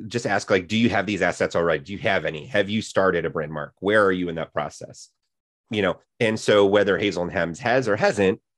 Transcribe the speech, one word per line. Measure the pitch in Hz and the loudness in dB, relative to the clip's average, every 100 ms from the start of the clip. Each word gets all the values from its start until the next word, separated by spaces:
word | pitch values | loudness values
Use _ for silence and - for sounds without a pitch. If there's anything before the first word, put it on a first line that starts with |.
| 110 | -8
just | 120 - | -4 -2
ask, | 101 - | -2 0
like, | 98 90 | 0 0
"Do | 110 | 2
you | 117 | 2
have | 101 95 | 2 -2
these | 92 | 0
assets | 90 - 92 87 | 0 0 -2 0
already? | 85 80 | 0 -2
Do | 69 | -4
you | 101 | -6
have | 107 95 | -2 -2
any? | 78 76 - | -2 -8 -4
Have | 104 101 | -2 0
you | 110 | -2
started | - 98 95 85 82 | -2 0 2 2 -2
a | |
brand | 82 76 | -4 -6
mark? | 76 71 _ | -8 -10 _
Where | 98 107 98 | 0 2 4
are | |
you | 92 87 | 0 -4
in | 82 | -6
that | 78 | -6
process?" | - 73 - - - - _ _ _ _ _ - | -6 -8 -10 -18 -20 -20 _ _ _ _ _ -6
You | 107 | -2
know, | 95 - _ - | 0 -2 _ -2
and | 113 110 | 0 0
so | - 104 101 | 4 6 6
whether | 104 98 87 | 4 4 2
Hazel | 104 87 | 0 -2
and | 87 | -4
Hems | 90 85 80 | -2 -4 -2
has | 117 131 113 | 0 0 0
or | 104 | 0
hasn't, | 202 107 95 107 _ | 0 2 2 0 _